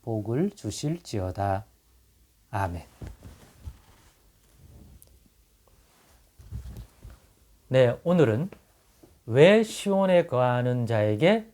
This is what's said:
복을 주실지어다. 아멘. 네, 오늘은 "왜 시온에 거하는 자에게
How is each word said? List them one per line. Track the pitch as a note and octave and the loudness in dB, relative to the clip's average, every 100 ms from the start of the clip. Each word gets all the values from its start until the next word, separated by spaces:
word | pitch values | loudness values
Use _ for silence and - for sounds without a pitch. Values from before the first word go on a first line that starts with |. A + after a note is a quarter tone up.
복을 | - A2+ G#2 B2+ G3+ | -6 -6 -4 -2 -4
주실지어다. | - G#2+ - D3 E3+ - A2 F#2 F#2 G2+ G2 - _ _ _ _ _ _ _ _ | -6 -12 -8 -8 -8 -8 -8 -6 -4 -4 -4 -8 _ _ _ _ _ _ _ _
아멘. | G#2 F#2+ E2+ - _ - - - - - _ - - _ _ _ _ _ _ _ _ - - - - - _ _ _ _ _ _ _ _ _ _ _ _ _ - - - - - _ - - _ _ _ _ _ | -6 -6 -8 -14 _ -18 -18 -20 -20 -20 _ -18 -18 _ _ _ _ _ _ _ _ -20 -20 -20 -20 -20 _ _ _ _ _ _ _ _ _ _ _ _ _ -16 -16 -16 -18 -20 _ -20 -20 _ _ _ _ _
네, | B2+ B2 - | 2 2 2
오늘은 | E3+ F3+ C3 A2 F#3 - _ _ _ _ - _ - | 0 2 4 2 -4 -10 _ _ _ _ -20 _ -2
"왜 | A#2 E3+ G#3+ | 6 6 6
시온에 | A3 - G#3 G3 F#3+ F3+ E3+ | 2 -6 -2 0 4 2 2
거하는 | B2 B2 B2 B2 B2 A2+ | 0 0 0 -2 -2 -2
자에게 | A2+ G#2+ G#2+ E3 A3+ A3 | 0 0 2 2 2 -2